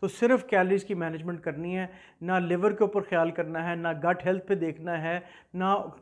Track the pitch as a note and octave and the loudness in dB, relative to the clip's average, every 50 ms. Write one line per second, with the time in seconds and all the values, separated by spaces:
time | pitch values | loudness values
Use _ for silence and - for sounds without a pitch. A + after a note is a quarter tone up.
0 | - F#3 - - A#3 A#3+ C4 B3 B3+ - G#3+ F#3+ F#3 F#3 G3 G3 G3 - G3+ E3+ | -4 -4 -2 2 4 4 4 4 2 4 4 4 4 6 4 0 0 -2 -4 -4
1 | E3 E3 D#3+ D#3+ D#3+ F3 F3 D#3+ - E3+ C#3+ D3 E3+ F3 F3+ F#3 F#3 F3+ - - | -4 -4 -6 -6 -6 -8 -8 -6 -6 -6 -6 -6 -6 -4 -4 -4 -4 -6 -8 -16
2 | - - - - E3 F3 F#3 F#3 F3+ E3+ F3 F3 F#3 G#3 G3+ G#3 A3 F#3+ - G3+ | -20 -20 -18 -10 -4 0 0 2 2 2 0 2 2 2 2 4 2 2 2 0
3 | - - F#3 E3 E3 E3+ E3+ F3 E3 D#3 E3 D#3+ E3+ F3 E3+ E3+ E3+ E3+ D#3+ D3+ | -2 0 2 2 2 2 0 -2 -4 -4 -4 -4 -4 -4 -4 -2 -2 -4 -4 -2
4 | D3 F3 F3+ F3 F3+ F#3 F#3+ F#3+ F#3 - G3+ F3 E3 D#3+ D3+ D#3 D#3+ F3 E3+ D#3+ | 0 0 0 0 0 -2 -2 0 0 -2 -2 0 0 -2 -4 -6 -6 -6 -4 -4
5 | D#3 E3 E3+ F3+ F3 - - - - _ - F3+ F#3 F#3+ G3 G3+ - - - - | -2 -2 -4 -4 -6 -10 -20 -20 -20 _ -6 -2 0 2 2 0 0 -4 -6 -2